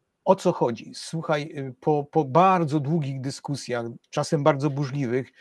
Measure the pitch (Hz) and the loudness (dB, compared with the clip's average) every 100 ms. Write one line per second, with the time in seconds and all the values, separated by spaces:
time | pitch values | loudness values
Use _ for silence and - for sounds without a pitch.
0 | _ _ - 190 180 - 135 117 - - | _ _ 2 2 2 2 0 -2 -10 -14
1 | - 160 160 151 147 151 135 123 165 147 | -10 -6 -2 -2 -4 -8 -10 -4 0 0
2 | 143 160 139 160 190 185 160 151 135 170 | 0 -2 2 4 6 4 2 0 0 -2
3 | 139 135 131 - - 135 - 120 117 - | -2 -4 -6 -8 -6 -6 -4 -6 -6 -12
4 | _ 151 143 156 147 139 147 139 139 143 | _ -4 0 2 4 4 2 0 -2 -2
5 | 123 127 123 _ | 0 0 -4 _